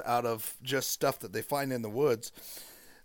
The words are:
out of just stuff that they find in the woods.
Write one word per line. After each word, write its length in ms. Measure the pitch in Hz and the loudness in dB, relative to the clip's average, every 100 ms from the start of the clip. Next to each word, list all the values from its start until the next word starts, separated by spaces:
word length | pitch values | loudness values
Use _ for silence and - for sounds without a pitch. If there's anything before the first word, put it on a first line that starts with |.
out 220 | - 120 117 | 2 2 2
of 300 | 113 - - | 0 -4 -8
just 280 | 127 135 - | -2 0 0
stuff 280 | - - - | 2 2 0
that 120 | 107 | -4
they 80 | - | -6
find 320 | - 143 135 | -2 0 0
in 80 | 123 | 0
the 80 | 107 | 0
woods. 440 | 117 147 117 - - - - - - - - | 4 4 4 -2 -14 -14 -14 -14 -18 -20 -20